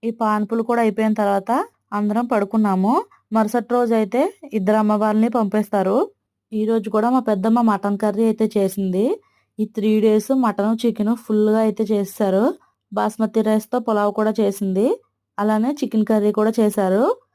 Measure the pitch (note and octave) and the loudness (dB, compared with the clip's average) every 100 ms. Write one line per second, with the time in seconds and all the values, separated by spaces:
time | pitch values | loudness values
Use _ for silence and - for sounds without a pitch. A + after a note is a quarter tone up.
0 | A3+ A3+ A3 G#3+ G#3 A3+ A3+ A#3+ A3+ A3 | -8 -4 0 0 0 -4 0 2 0 0
1 | A3 G#3+ G3+ G3 G3 B3+ A4+ _ _ G#3 | 0 0 0 0 0 -2 -2 _ _ -4
2 | G#3 G#3+ A#3+ A#3+ G3+ A3 G#3+ F#3 F#3+ D4 | -2 -2 0 -2 0 0 0 2 2 0
3 | - _ _ A3 G#3+ A#3+ - B3 A#3+ A3+ | -2 _ _ 0 0 -2 -2 0 2 0
4 | G#3+ A#3 E4+ - C#4+ A3 F#3 G#3+ G#3+ G#3 | 0 0 -2 -4 -8 -4 0 2 2 0
5 | G#3+ G#3+ A3+ A#3+ G#3 G#3+ G#3 G3+ F#3 G#3+ | 0 2 0 0 0 -2 -2 -2 0 0
6 | G#4 _ _ _ _ A3 G#3+ A3+ G#3+ G#3+ | -2 _ _ _ _ -4 -2 -2 -2 -2
7 | A3+ B3+ B3 G#3 G#3 A#3 A3+ G3 G3+ G3+ | 2 0 0 -2 2 2 2 0 -2 -2
8 | G#3+ G3+ A3+ A3 A3 G#3+ F#3+ F#3+ F#3+ F#3 | -2 0 0 0 -2 0 -2 -2 -4 0
9 | A#3 A4 _ _ _ - G#3+ - G#3 G#3+ | -2 -2 _ _ _ -6 -6 -2 0 2
10 | A3 G#3+ G#3+ C4+ A#3+ G3+ G#3 A3+ A#3 A3+ | 4 2 2 0 0 0 -2 0 -2 -2
11 | G#3+ A3+ - G#3+ G#3+ G#3+ A3 G#3 G#3 G#3+ | -2 -4 -2 0 2 2 0 -2 -2 -2
12 | F#3+ - G3 F#3+ B3 F#4+ _ _ _ G3+ | -2 -2 0 2 0 -2 _ _ _ -4
13 | G#3 A3 A3 A3 A3 G#3+ - B3 A#3 G#3+ | -4 -2 -2 0 0 0 0 -6 -2 0
14 | G#3 G#3 G#3+ G#3+ G3+ G3 G3 F#3 A#3+ A#4 | 0 0 -2 0 -2 -2 -4 0 0 -2
15 | _ _ _ - G#3 G#3+ A3+ D4 A#3 A3 | _ _ _ -4 0 0 0 -2 -2 -2
16 | G#3 A3 G#3 G#3 G#3+ A3+ G#3+ G#3 F#3+ F#3+ | 2 2 2 2 0 2 0 2 0 2
17 | C#4+ B4+ _ | 0 -2 _